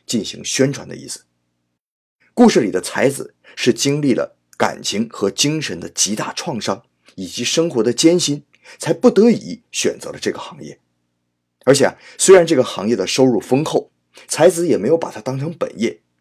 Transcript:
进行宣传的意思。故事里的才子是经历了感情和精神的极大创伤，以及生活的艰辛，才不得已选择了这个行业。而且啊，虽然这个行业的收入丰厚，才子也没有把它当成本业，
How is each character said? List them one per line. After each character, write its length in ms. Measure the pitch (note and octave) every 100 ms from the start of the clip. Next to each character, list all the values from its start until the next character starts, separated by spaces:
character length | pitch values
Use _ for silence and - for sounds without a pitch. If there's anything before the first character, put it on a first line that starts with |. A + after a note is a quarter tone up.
| -
进 180 | A#2+
行 200 | F2+ -
宣 280 | - - C#3
传 140 | C3 -
的 80 |
意 140 | - -
思。 160 | - _ _ _ _ _ _ _ _ _ _ _
故 160 | - A#3
事 120 | G3
里 100 | A2
的 100 | F2+
才 300 | - - A#2+
子 240 | C3 - _ _ -
是 160 | -
经 280 | A2 C#3 C#3+
历 120 | D3
了 240 | G2 - _ _ -
感 260 | G#2+ -
情 260 | - G2+ A2+
和 220 | - G2
精 300 | - C#3+ D#3
神 200 | C#3+ F2
的 80 | F2
极 260 | - -
大 200 | G#2+ -
创 260 | - - B2
伤， 240 | G2 G2+ _ _ _
以 120 | - F#2
及 160 | -
生 280 | A#2+ - E3
活 120 | C3+
的 120 | A#2
艰 260 | A#2+ E3 F3
辛， 240 | D#3 C#3+ - _ - -
才 140 | -
不 180 | E3 B3
得 200 | - A3+
已 320 | F#3+ - F2 _
选 260 | - - -
择 120 | -
了 80 | -
这 100 | G#2+
个 80 | -
行 240 | - D2+
业。 160 | D2+ - _ _ _ _ _ _ _ _
而 100 | -
且 120 | C#3 A2
啊， 100 | - - -
虽 180 | - F#3+
然 100 | E3+
这 80 |
个 80 | B2
行 240 | A#2 - G2+
业 80 |
的 120 | A2+ B2
收 180 | -
入 160 | C3 A2+
丰 240 | - B2+
厚， 260 | D#3 D3+ - _ _ - -
才 220 | - D#3+
子 180 | E3+ E3+
也 80 | G#2
没 100 | G#2
有 120 | D#3+
把 120 | -
它 100 | -
当 160 | A2 C3+
成 120 | D3
本 260 | E3+ - -
业， 200 | G#2+ - _ _